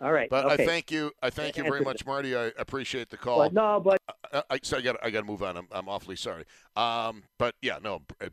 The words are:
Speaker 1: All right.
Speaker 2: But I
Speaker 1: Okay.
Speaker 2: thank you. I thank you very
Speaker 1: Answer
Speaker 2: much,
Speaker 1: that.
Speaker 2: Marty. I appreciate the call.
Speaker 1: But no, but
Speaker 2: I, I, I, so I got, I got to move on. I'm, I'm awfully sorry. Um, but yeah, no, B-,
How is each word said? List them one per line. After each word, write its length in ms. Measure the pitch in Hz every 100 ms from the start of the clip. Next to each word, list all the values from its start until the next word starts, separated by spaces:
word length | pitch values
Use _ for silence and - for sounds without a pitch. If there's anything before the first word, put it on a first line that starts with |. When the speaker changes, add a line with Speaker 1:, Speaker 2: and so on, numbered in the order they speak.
Speaker 1:
All 100 | 135
right. 180 | 156 117
Speaker 2:
But 160 | 131 139
I 80 |
Speaker 1:
Okay. 100 | 147 135
Speaker 2:
thank 240 | 170 -
you. 220 | 156 151 -
I 60 | 127
thank 300 | 151 151 151
you 40 |
very 140 | 143 139
Speaker 1:
Answer 80 |
Speaker 2:
much, 140 | 135 127
Speaker 1:
that. 80 | 131
Speaker 2:
Marty. 280 | 139 135
I 160 | 123 117 -
appreciate 520 | 127 135 123 131 117
the 80 | 104
call. 200 | 123 120
Speaker 1:
But 80 | 151
no, 280 | 196 214 208
but 140 | 185 190 - - -
Speaker 2:
I, 60 | 143
I, 40 | -
I, 60 | 139
so 160 | - 139
I 20 |
got, 160 | 123 110
I 60 | 117
got 100 | 107
to 60 | 104
move 160 | 101
on. 140 | 95 87
I'm, 100 | 90
I'm 180 | 98 98
awfully 260 | 98 90 90
sorry. 280 | - 82 73 - _
Um, 500 | 104 117 117 113 110 - -
but 160 | 120 -
yeah, 180 | 127 76
no, 160 | 104 87 - -
B-, 100 | 92